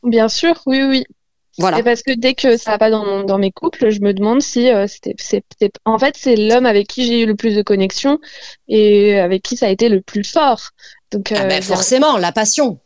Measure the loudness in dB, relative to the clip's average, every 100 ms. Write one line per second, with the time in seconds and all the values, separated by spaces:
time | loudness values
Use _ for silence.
0 | 0 2 0 0 -2 -2 -2 0 0 -2
1 | -4 -16 _ _ _ -2 0 0 0 -2
2 | -2 -2 0 0 0 0 0 0 2 0
3 | -2 -4 -2 0 -2 -2 -8 -2 -2 0
4 | -2 0 0 0 -2 0 2 2 -2 -6
5 | -12 -12 -4 -6 -6 -4 -4 -2 -2 0
6 | 0 -2 0 2 4 2 2 0 -2 -4
7 | -2 0 0 0 0 -2 0 0 0 -2
8 | -2 -2 -6 -20 -20 -20 _ 2 4 4
9 | 4 2 0 -2 -4 -4 -2 2 2 2
10 | -2 -8 -4 0 0 0 -6 _ -20 -20
11 | _ -8 -4 -4 -2 -2 -2 -2 0 2
12 | 2 2 -2 -2 -2 0 0 -2